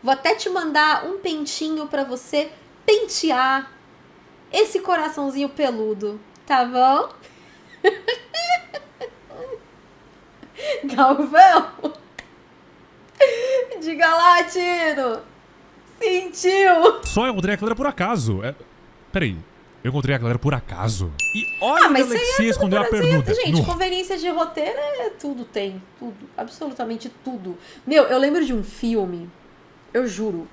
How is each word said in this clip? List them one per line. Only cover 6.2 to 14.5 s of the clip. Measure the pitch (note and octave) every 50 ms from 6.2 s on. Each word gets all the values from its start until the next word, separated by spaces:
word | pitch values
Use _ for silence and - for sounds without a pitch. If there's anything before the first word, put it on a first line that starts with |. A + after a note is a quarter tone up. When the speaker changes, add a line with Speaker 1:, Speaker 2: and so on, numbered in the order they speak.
| - - - - -
Speaker 1:
tá | - C#4+ B3+ B3
bom? | A#3+ B3 B3 B3+ C4 C4+ D4+ - - - - - - - - - - - - - - - - -
<laughs> | G4 A4 - - - B4 A#4+ - - - D#5+ E5+ F5 F5+ F5+ F5+ - - C#5+ C#5+ - - - C5 A4 - - - - - - B4 C5+ B4 - - - - - - - - - - - - - - - - - - - - - C5 D5+ C#5 A4 -
Galvão! | C#4 B3 - C4+ C4 C#4+ - D4+ C4 C#4+ D#4+ F#4+ F#4+ E4+ - - - - - - D4+ D4+ - - - - - - - - - - - - - - - - - - - - - - - _ - C#5+ B4+ A#4 A#4 A#4+ C5 C5 C5 B4 - A#4+ F#4+
Diga | D#4 D#4+ E4 C#4+ E4 D#4+ D#4+
lá, | E4+ E4+ F4 F4 F4 F4
Tino! | F4+